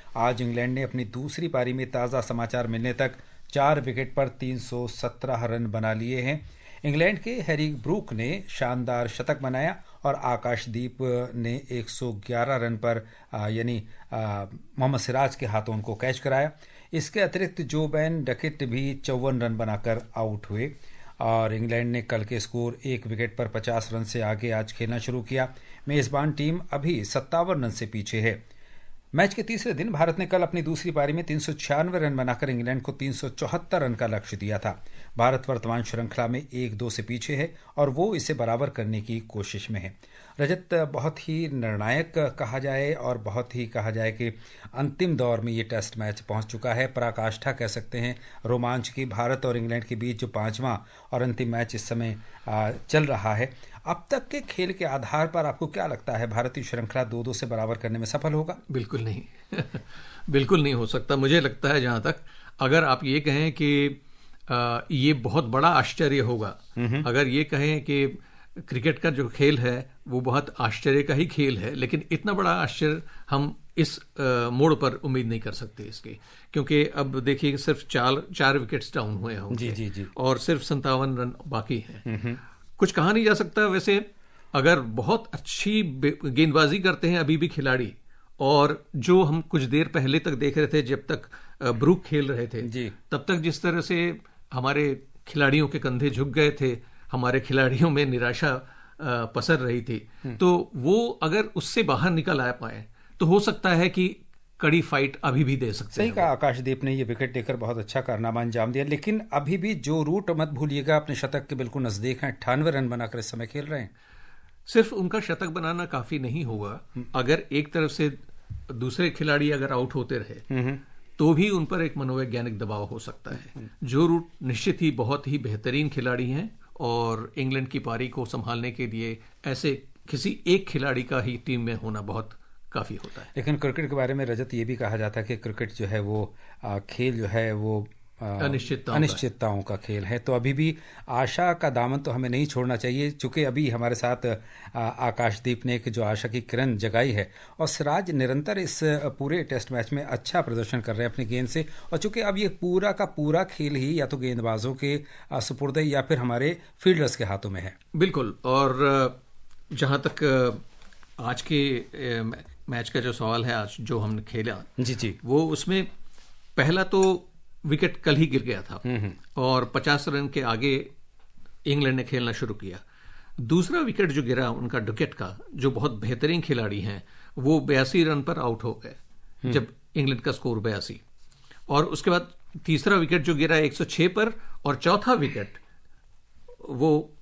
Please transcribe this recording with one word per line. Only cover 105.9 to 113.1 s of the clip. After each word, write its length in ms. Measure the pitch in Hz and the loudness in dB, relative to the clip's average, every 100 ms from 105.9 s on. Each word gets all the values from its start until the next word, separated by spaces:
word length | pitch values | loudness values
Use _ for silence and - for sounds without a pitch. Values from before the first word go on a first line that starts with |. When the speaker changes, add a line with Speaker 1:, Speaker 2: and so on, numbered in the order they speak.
Speaker 1:
सही 140 | - 226 | 0 0
Speaker 2:
हैं 100 | 202 | 4
Speaker 1:
कहा, 100 | 170 | 2
Speaker 2:
वो। 60 | |
Speaker 1:
आकाशदीप 520 | 131 143 127 131 131 | 4 2 2 0 0
ने 120 | 135 135 | 0 0
ये 80 | |
wicket 320 | 117 117 131 127 | 0 -2 -2 -2
लेकर 200 | 113 123 | -2 -2
बहुत 220 | 113 113 | -2 -4
अच्छा 240 | 104 135 | -4 -4
कारनामा 400 | 123 107 113 117 | -2 -2 0 0
अंजाम 300 | 117 113 113 | 0 0 0
दिया, 120 | 131 | 0
लेकिन 440 | 143 147 214 220 214 | 0 -2 0 -2 0
अभी 240 | 147 143 185 | -2 0 0
भी 180 | 202 185 | 0 -2
जो 280 | 123 160 | 0 0
route 280 | 151 190 190 | 2 0 0
मत 160 | 160 156 | 0 0
भूलिएगा, 480 | 135 147 143 139 151 | -2 -2 0 4 4
अपने 200 | 151 127 | 2 -2
शतक 320 | - 143 - | -2 -2 -4
के 80 | 131 | -4
बिल्कुल 280 | 123 139 | -4 -2
नजदीक 400 | 120 101 123 123 | -2 -2 -2 -2
हैं, 80 | 139 | -4
अट्ठानवे 400 | 113 - 131 156 | -2 0 2 4
रन 180 | 139 127 | 2 0
बनाकर 300 | 120 113 | -2 -4